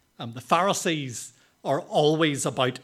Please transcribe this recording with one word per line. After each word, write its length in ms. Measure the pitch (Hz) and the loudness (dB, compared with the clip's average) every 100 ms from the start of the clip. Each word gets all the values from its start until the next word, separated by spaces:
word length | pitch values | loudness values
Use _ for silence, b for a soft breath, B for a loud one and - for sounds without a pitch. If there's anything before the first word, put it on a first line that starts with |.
| _ - | _ -14
Um, 140 | 123 | -12
the 80 | 117 | -12
Pharisees 920 | - 170 196 190 185 160 135 110 - b b b | 0 2 2 0 -2 -4 -6 -10 -14 b b b
are 160 | 170 139 | -4 -4
always 640 | - 196 151 160 160 139 147 | 0 2 4 4 2 0 -2
about 340 | 127 127 123 | 0 0 -2